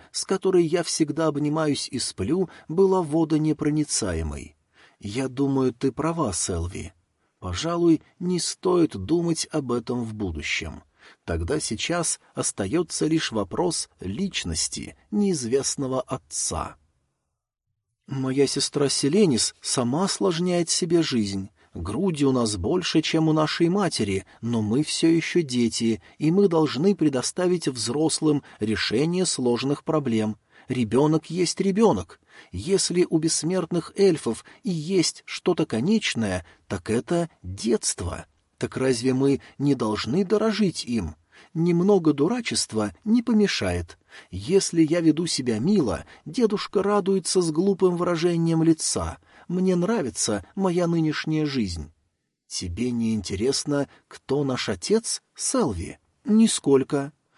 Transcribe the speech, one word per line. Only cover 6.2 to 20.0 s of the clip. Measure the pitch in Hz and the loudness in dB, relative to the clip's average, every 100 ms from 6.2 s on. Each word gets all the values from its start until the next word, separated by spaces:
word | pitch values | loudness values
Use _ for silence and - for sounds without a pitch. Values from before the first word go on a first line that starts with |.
| 127 | -2
Селви. | 87 - 85 85 95 82 - _ _ _ _ | -2 -4 -4 -4 -8 -12 -16 _ _ _ _
Пожалуй, | 95 90 160 170 170 156 - _ | -8 -6 -4 2 4 4 0 _
не | 180 180 | -4 -2
стоит | - - 185 180 156 | -4 -4 0 2 2
думать | 98 95 170 170 156 - | -2 -2 0 0 -2 -4
об | 151 131 | -6 -2
этом | 120 113 123 | -4 -4 -6
в | 113 | -6
будущем. | 107 95 78 - - - 53 - _ - _ - | -6 -6 -6 -6 -6 -6 -12 -20 _ -20 _ -6
Тогда | 82 82 147 | -4 -2 -4
сейчас | - - - 175 160 - _ | -4 -6 -2 -2 -2 -6 _
остаётся | - 123 - 95 156 170 - 156 | -6 -6 -4 -2 -2 -2 -2 0
лишь | 160 - | 0 0
вопрос | 110 95 - 175 - - _ | -4 -4 -2 -2 -2 -8 _
личности | 92 107 196 - - 78 - - - - _ | -8 -4 -4 -4 -6 -4 -4 -6 -12 -16 _
неизвестного | 208 202 160 117 135 127 - 131 131 | 0 0 0 0 -2 -2 -4 -2 -4
отца». | - 135 - - - 82 - - _ _ _ _ _ _ _ _ _ _ _ _ - | -4 -10 -8 -8 -6 -6 -8 -12 _ _ _ _ _ _ _ _ _ _ _ _ -10
«Моя | 135 131 135 135 | -6 -2 2 2
сестра | 135 - 143 139 | 2 -4 0 0
Селенис | - 139 190 190 113 - - | 0 2 4 4 4 0 -6
сама | - - 120 143 | -4 -2 0 0